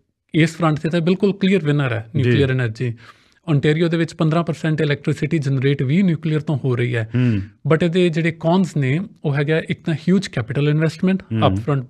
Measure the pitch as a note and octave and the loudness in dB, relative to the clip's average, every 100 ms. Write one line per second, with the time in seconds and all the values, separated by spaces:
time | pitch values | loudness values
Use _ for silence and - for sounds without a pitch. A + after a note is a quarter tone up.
0 | _ _ _ D#3+ D#3+ - D#3+ D3 E3 E3+ | _ _ _ 0 0 2 0 0 -2 0
1 | E3 F#3 G3+ F#3+ F#3+ F#3+ D3 D3 C3 G#2+ | 0 2 0 0 0 2 2 0 0 -4
2 | - C#3+ B2 A#2+ C3+ C3 A#2 G#2+ B2 A2 | -4 0 2 4 2 0 -2 -4 -6 -6
3 | - _ _ _ - C#3+ D3+ D#3 E3+ E3 | -16 _ _ _ -2 2 2 2 0 0
4 | D#3 - D#3+ E3 E3 D3+ D#3+ D#3 D3+ C#3+ | -2 -2 0 0 -2 -4 -2 0 0 -2
5 | D#3 C#3+ D3 E3 C3+ C3+ C#3 C#3+ C3 F3 | -2 -4 -2 -2 0 0 0 0 2 2
6 | F#3 D#3 D#3+ D3+ D#3+ C3 C3 B2 B2 A#2 | 2 0 -2 -2 -2 -2 -2 0 0 -2
7 | A2 A#2+ B2 G#2 F#2+ _ C#3+ D#3+ F3 F#3 | -2 0 2 0 -4 _ -2 0 2 2
8 | F3 D#3+ E3 E3 E3 F#3 F#3+ D3+ B2+ D3+ | 2 0 -2 -2 0 2 0 0 0 -2
9 | G3+ - D3+ C#3 D3 D#3 - - E3+ C#3+ | -4 -6 -4 -2 0 -2 -2 -6 -4 -2
10 | - G3 - - A2+ C#3 D3 D3+ D#3 - | 0 0 0 -6 -4 0 0 2 0 0
11 | F#3 F#3+ - A#2 C#3+ G2 C3 C#3+ | 0 0 -2 0 2 2 -2 -4